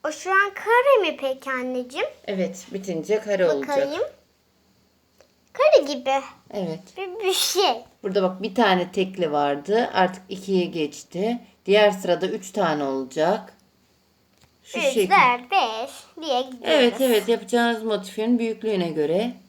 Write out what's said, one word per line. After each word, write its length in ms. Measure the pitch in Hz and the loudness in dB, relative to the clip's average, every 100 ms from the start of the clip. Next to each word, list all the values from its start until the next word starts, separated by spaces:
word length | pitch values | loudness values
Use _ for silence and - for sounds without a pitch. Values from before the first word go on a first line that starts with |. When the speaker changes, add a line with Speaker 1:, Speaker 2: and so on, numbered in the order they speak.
Speaker 1:
O 80 | 302 | -6
şu 200 | 302 359 | -6 0
an 220 | 381 403 | 2 2
kare 480 | - 415 480 539 508 | -4 2 4 6 4
mi 160 | 339 - | 2 -2
peki 320 | 269 262 277 | -6 -6 -6
anneciğim? 560 | 254 254 254 247 285 466 - | -6 -4 -6 -6 -6 -6 -8
Speaker 2:
Evet, 420 | - 190 175 - - | -8 -4 -4 -6 -12
bitince 480 | 196 190 160 156 208 | -10 -6 -6 -2 -2
kare 300 | 208 196 175 | 0 2 2
olacak. 260 | 143 139 285 | 2 -2 -2
Speaker 1:
Bakayım. 260 | 185 330 571 - _ _ _ _ _ _ _ _ _ _ _ _ _ | -2 -4 -6 -8 _ _ _ _ _ _ _ _ _ _ _ _ _
Kare 400 | - 605 554 285 | 2 6 6 4
gibi. 280 | 269 262 269 - - _ | -4 -2 -2 -4 -20 _
Speaker 2:
Evet. 460 | 208 175 160 - - | -8 -6 -8 -12 -12
Speaker 1:
Bir, 220 | 381 392 381 | -12 -4 -2
bir 60 | |
şey. 520 | 370 - 349 349 233 - _ | 0 0 2 0 0 -10 _
Speaker 2:
Burada 200 | 196 196 | -4 0
bak, 180 | 185 185 | 0 -2
bir 140 | 208 | -6
tane 360 | 214 214 185 180 | 2 4 4 0
tekli 400 | 196 190 190 165 | -2 -4 -2 -2
vardı. 580 | 147 143 143 147 220 240 | 2 0 -2 0 0 0
Artık 300 | - 180 - - | 2 0 -2 -12
ikiye 360 | 190 - 185 | -12 -2 0
geçti. 760 | 175 170 147 - - 175 214 240 - _ | 0 -2 -4 -6 -12 -4 -4 -4 -10 _
Diğer 260 | - 202 208 | 2 6 6
sırada 360 | 190 180 170 180 | 4 0 0 0
üç 240 | - - | -4 -6
tane 320 | 214 175 156 | -2 0 0
olacak. 680 | 139 135 127 156 160 208 - _ _ _ _ _ _ _ _ _ _ _ | -2 -4 -6 0 0 0 -6 _ _ _ _ _ _ _ _ _ _ _
Şu 140 | - 349 | -12 -2
Speaker 1:
Üç, 60 | |
Speaker 2:
şekil. 260 | 294 240 190 | 0 2 4
Speaker 1:
dört, 420 | 381 254 247 254 | 4 4 2 0
beş 400 | 392 247 220 269 - - - | 0 0 -4 -10 -12 -20 -12
diye 200 | 311 247 | -4 -2
gidiyoruz. 200 | 262 254 | -4 -8
Speaker 2:
Evet, 380 | - 311 240 240 | 2 4 4 4
evet. 280 | 262 214 190 | 2 2 2
Yapacağınız 540 | 226 - 240 233 226 | -2 0 0 2 0
motifin 560 | 220 202 196 - 220 240 | -2 -4 -4 -4 0 2
büyüklüğüne 500 | 226 220 220 196 170 | 0 -4 -2 -2 -2
göre 460 | 156 147 175 240 - | -2 0 0 -2 -8